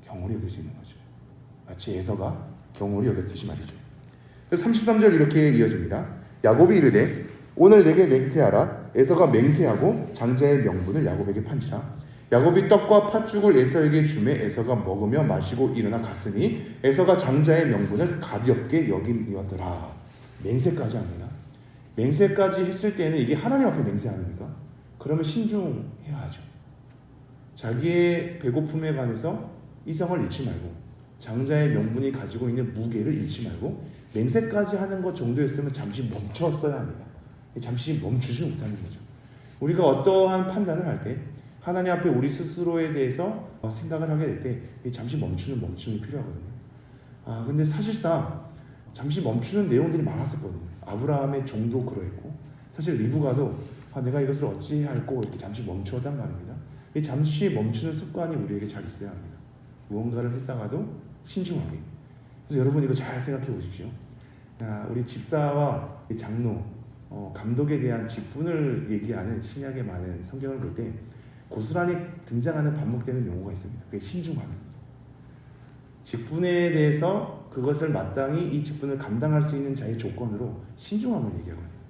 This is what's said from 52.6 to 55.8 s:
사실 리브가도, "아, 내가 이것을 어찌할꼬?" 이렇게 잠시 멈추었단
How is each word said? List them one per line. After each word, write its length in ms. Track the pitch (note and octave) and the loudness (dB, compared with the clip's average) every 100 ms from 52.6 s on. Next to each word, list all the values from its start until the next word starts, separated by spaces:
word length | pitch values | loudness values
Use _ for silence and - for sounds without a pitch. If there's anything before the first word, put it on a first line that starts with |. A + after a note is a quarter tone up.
| - | -20
사실 240 | - D#3+ C3+ | -8 -4 0
리브가도, 640 | A2 D3+ C#3+ B2 B2+ - - - - | 0 2 2 2 0 -4 -12 -16 -14
"아, 80 | - | -6
내가 200 | B2 C#3+ | -2 0
이것을 240 | C3+ C#3+ C#3+ | 0 0 -4
어찌할꼬?" 760 | G2 - D3+ C#3+ B2 - C3 | -6 -4 -2 -2 -2 -4 -4
이렇게 160 | A2 - | -4 -6
잠시 260 | F#2+ G#2+ | -12 -10
멈추었단 540 | G#2+ F2+ | -8 -6